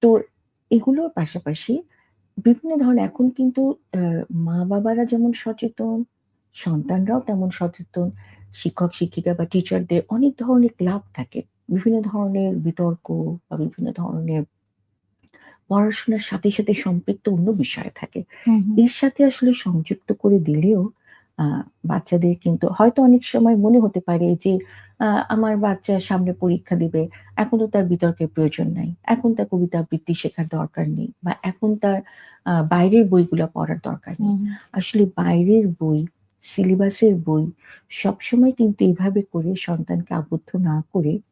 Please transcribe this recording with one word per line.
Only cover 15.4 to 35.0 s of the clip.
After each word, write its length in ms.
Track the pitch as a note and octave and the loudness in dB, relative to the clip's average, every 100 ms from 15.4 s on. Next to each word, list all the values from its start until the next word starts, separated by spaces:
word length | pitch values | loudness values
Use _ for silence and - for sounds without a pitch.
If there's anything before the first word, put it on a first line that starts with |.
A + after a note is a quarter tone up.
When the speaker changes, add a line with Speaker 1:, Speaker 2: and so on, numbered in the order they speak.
| - _ _ | -20 _ _
Speaker 1:
পড়াশোনার 580 | G3 G#3+ A3 - A3 G#3 | 0 0 -2 -4 -4 -4
সাথে 240 | G3 G#3 | -2 -2
সাথে 220 | G3+ G#3+ G#3 | -2 -2 -2
সম্পৃক্ত 500 | - F3+ - G3 - | 0 -2 -2 -4 -2
অন্য 180 | F#3 F3+ G#3 | 0 0 0
বিষয় 360 | D3 - - - | -2 -4 -12 -12
থাকে। 260 | - - - - | -12 -12 -12 -6
Speaker 2:
হুম 200 | - A3 | 2 2
হুম। 180 | G3 G#3+ | 2 4
Speaker 1:
এর 120 | A#3 B3 | 4 4
সাথে 260 | C#4 - C#4+ | -2 4 2
আসলে 260 | B3+ B3+ B3 | 4 0 0
সংযুক্ত 540 | - E3+ D#3 G3 - | 0 -2 -2 -6 -4
করে 240 | G3+ G3+ G3+ | -2 2 2
দিলেও, 420 | D#3 D3+ F3 G#3+ F#3+ - _ - _ - | 2 2 4 2 0 -6 _ -20 _ -2
আহ, 220 | D3+ D3 - _ E3 | -2 -2 -6 _ -4
বাচ্চাদের 500 | D3+ - F3 F3 F3 | -4 0 0 2 0
কিন্তু 260 | - E3 - | 0 0 -2
হয়তো 280 | F#3 A3 A#3+ | 4 4 6
অনেক 200 | C4 B3 - | 6 6 4
সময় 320 | A#3 A3+ A3+ | 2 4 4
মনে 220 | G#3 A#3+ | 4 4
হতে 220 | A3 F#3 | 4 -2
পারে 260 | F3+ E3+ F3 F3 | -2 0 2 0
যে, 180 | F#3+ F#3 F#3 - - _ | 0 -2 -4 -20 -20 _
আহ, 220 | G#3+ G#3 - | 0 0 0
"আমার 260 | A3 A3 G#3+ | -2 0 0
বাচ্চা 380 | G#3 F#3+ - G3 | 0 -2 -2 -4
সামনে 320 | F#3 F#3+ F3+ | 0 -2 -2
পরীক্ষা 420 | F3+ F3+ F3 - F3 | -2 0 -2 -2 -2
দিবে, 260 | E3 D#3+ E3 - - - | 0 -2 -4 -8 -12 -4
এখন 180 | G#3+ A3+ | -2 0
তো 100 | A3 | 0
তার 180 | G#3+ F3+ | 0 0
বিতর্কের 440 | F3 E3+ E3 D#3+ | 0 0 -2 -4
প্রয়োজন 380 | - D#3 - - | 0 -2 0 -4
নাই, 160 | E3+ E3+ E3+ | -4 -6 -8
এখন 260 | - B3 A#3+ | -2 0 0
তার 140 | A3 G3+ | -2 -2
কবিতা 300 | F3+ F3 E3+ | -2 -2 -2
আবৃত্তি 340 | E3 D#3+ - E3+ | -4 -6 -4 -4
শেখার 320 | D#3+ - D#3+ | -4 -6 -6
দরকার 360 | D#3+ D#3+ - D3+ | -4 -6 -4 -4
নেই, 200 | D#3 - - | -4 -8 -8
বা 120 | F3 - | -8 -6
এখন 260 | G3 F#3 G#3+ G#3+ | -6 -4 -2 0
তার, 220 | G3+ G3 G3+ - - - - | 0 -2 -6 -20 -20 -14 -4
আহ, 180 | F3 | -2
বাইরের 420 | D#3 F3 F3+ A3 G#3+ | 2 2 4 6 6
বইগুলা 400 | F3+ E3+ D#3+ E3 | 4 2 0 -2
পড়ার 320 | E3 D#3+ D#3 | -4 -4 -4
দরকার 320 | - - - F3 | -6 -10 -10 -6
নেই।" 160 | G#3 | -2
Speaker 2:
হুম 20 | G3+ | -2
হুম। 180 | G#3 G3+ _ | -4 -8 _
Speaker 1:
আসলে 300 | - F#3 G#3+ | -6 -2 2